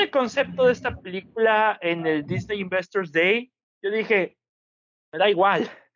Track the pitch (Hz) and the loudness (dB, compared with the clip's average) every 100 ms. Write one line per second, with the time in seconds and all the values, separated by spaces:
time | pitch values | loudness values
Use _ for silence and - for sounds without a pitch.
0 | 403 277 233 277 180 180 254 240 240 - | 2 0 0 -2 -4 2 2 2 -4 -10
1 | 196 185 - 226 226 214 214 202 175 170 | -10 -12 -10 0 2 4 2 0 -2 -2
2 | 165 156 143 185 110 208 185 185 175 196 | 0 -2 -2 -6 -4 -6 -2 -4 -2 -4
3 | 175 160 180 233 254 _ _ _ 196 220 | -2 0 2 0 -2 _ _ _ -4 -4
4 | 208 - 170 - _ _ _ _ _ _ | 0 0 0 -8 _ _ _ _ _ _
5 | _ 160 208 175 196 185 233 - _ | _ 0 2 4 4 2 -2 -8 _